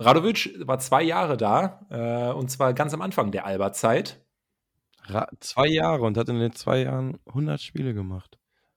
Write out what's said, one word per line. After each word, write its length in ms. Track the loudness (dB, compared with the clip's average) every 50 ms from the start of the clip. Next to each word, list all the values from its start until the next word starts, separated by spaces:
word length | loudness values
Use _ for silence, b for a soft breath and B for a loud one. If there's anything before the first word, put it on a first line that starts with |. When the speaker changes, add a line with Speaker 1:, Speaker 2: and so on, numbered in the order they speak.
Speaker 1:
Radovic 540 | 6 8 8 8 6 2 0 0 -2 -6 -8 -8 -4
war 140 | -2 -2 -2
zwei 240 | 2 4 4 4 4
Jahre 320 | 4 2 0 0 0 0
da, 500 | 0 2 2 4 2 2 0 -4 -10 -16 -10
äh, 480 | -8 -4 -4 -2 -2 -2 -2 -2 -2
und 140 | -4 -4 -6
zwar 240 | -2 0 0 2 2
ganz 180 | 0 -2 -2
am 80 | -2 -6
Anfang 300 | -6 -4 -2 -2 -2 -2
der 160 | -2 -4 -4
Alba-Zeit. 800 | -4 -2 -2 -2 -2 -2 0 2 2 2 2 0 -4 -12 -18 _ _ _ _ _ _ _ _ _ _ _ _ _ _ _ _ -12
Speaker 2:
Ra-, 260 | -6 -4 -4 -4 -4 -10 -16
zwei 300 | -14 -6 0 0 2 2
Jahre 340 | 2 0 0 0 0 2
und 140 | 0 0 0
hat 120 | 0 0 0
in 120 | 0 0
den 120 | 0 -2
zwei 300 | -4 -4 -2 0 0 0
Jahren 380 | 0 -2 -4 -4 -6 -6 -8 -10 _ -8
hundert 280 | -6 -4 -2 -2 -4 -6
Spiele 340 | -8 -10 -8 -6 -4 -4 -4
gemacht. 440 | -4 -6 -6 -8 -10 -12 _ _ _ _ _ _ _ _ _ _